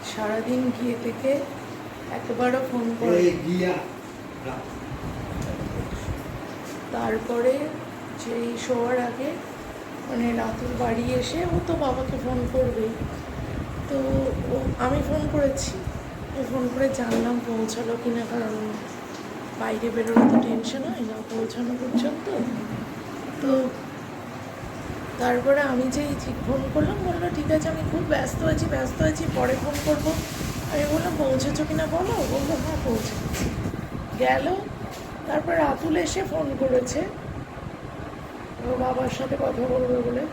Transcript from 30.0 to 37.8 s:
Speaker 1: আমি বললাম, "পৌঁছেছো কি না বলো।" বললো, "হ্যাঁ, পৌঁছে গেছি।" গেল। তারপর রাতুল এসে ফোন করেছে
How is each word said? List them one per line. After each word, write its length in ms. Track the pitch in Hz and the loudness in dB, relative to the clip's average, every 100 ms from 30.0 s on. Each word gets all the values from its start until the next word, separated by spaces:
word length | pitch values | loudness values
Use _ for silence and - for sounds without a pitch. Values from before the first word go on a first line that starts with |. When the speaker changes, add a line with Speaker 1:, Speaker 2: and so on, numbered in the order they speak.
| 311 311 - - - - - | 2 0 -4 -4 -4 -4 -2
Speaker 1:
আমি 100 | 302 294 | 0 2
বললাম, 200 | 311 349 302 | 2 0 2
"পৌঁছেছো 460 | 277 262 269 294 311 | 2 4 2 0 0
কি 60 | |
না 120 | 320 | 0
বলো।" 280 | 302 330 381 440 247 | 2 0 2 2 2
বললো, 240 | 262 277 294 | 0 0 0
"হ্যাঁ, 120 | 302 311 | 0 0
পৌঁছে 260 | 254 226 226 | 0 0 0
গেছি।" 380 | - - - - - - - - - - - | -4 -4 -2 -2 0 -4 -4 -6 -8 -6 0
গেল। 360 | 254 262 285 381 - - - - - - - | 2 4 2 0 -4 -8 -8 -10 -10 -8 -2
তারপর 240 | 302 330 | -2 2
রাতুল 460 | 330 294 254 320 330 | 4 4 2 2 2
এসে 260 | 320 381 | 2 0
ফোন 320 | 277 311 285 262 | 0 0 0 2
করেছে 400 | 269 254 254 294 392 - - - - - - - | 4 4 4 -2 -2 -6 -8 -8 -8 -10 -10 -10